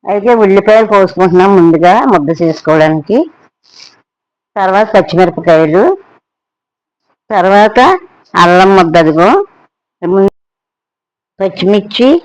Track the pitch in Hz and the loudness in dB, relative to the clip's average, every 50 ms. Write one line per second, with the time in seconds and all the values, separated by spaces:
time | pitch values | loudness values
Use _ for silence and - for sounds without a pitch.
0 | _ 202 202 208 196 240 247 226 214 190 196 196 196 214 214 220 226 208 220 196 | _ -6 -6 -4 0 0 0 2 2 2 2 0 2 2 2 2 2 2 2 0
1 | 190 180 - 175 185 185 175 180 185 196 202 185 165 170 165 156 165 180 190 233 | 0 0 0 -2 -2 0 2 2 2 2 2 2 2 2 2 2 2 2 2 2
2 | 247 269 202 170 143 147 165 139 170 165 156 - - 156 156 156 156 156 156 156 | 0 0 0 0 -2 -4 -4 -2 -2 -4 -4 -4 -4 -2 0 0 0 0 -2 -4
3 | 151 - 202 262 330 320 _ _ _ _ _ _ _ _ _ - - - _ _ | -4 -4 -4 -4 -4 -4 _ _ _ _ _ _ _ _ _ -20 -20 -20 _ _
4 | _ _ _ _ _ _ _ _ _ _ _ 202 196 190 190 202 220 214 - 202 | _ _ _ _ _ _ _ _ _ _ _ -4 -4 -2 0 -2 -2 0 -2 -4
5 | 175 - - 170 185 175 175 - 170 175 160 160 160 151 156 185 226 349 392 392 | -2 -2 -2 -2 -2 -2 -2 -6 -2 0 0 0 0 0 0 0 0 0 -2 -6
6 | - _ _ _ _ _ _ _ _ _ _ _ _ _ _ _ _ _ _ _ | -10 _ _ _ _ _ _ _ _ _ _ _ _ _ _ _ _ _ _ _
7 | _ _ _ _ _ _ 220 196 180 190 196 202 214 214 208 247 254 330 381 359 | _ _ _ _ _ _ -4 -2 0 2 2 2 2 2 2 0 0 0 0 -4
8 | - _ _ _ _ _ - - 175 175 180 180 190 196 196 190 180 165 156 170 | -8 _ _ _ _ _ 0 0 2 2 4 2 2 2 2 0 0 0 -2 -2
9 | 160 156 151 160 175 202 277 392 403 _ _ _ _ _ _ _ _ _ _ _ | -2 -2 0 0 0 0 0 -2 -6 _ _ _ _ _ _ _ _ _ _ _
10 | 180 170 185 196 196 196 _ _ _ _ _ _ _ _ _ _ _ _ _ _ | -8 -4 -2 0 0 0 _ _ _ _ _ _ _ _ _ _ _ _ _ _
11 | _ _ _ _ _ _ _ _ 190 185 - - 175 185 208 208 202 - - - | _ _ _ _ _ _ _ _ -8 -8 -8 -6 -4 -2 -2 -2 -4 -6 -6 -2
12 | 240 262 302 339 | 0 0 0 0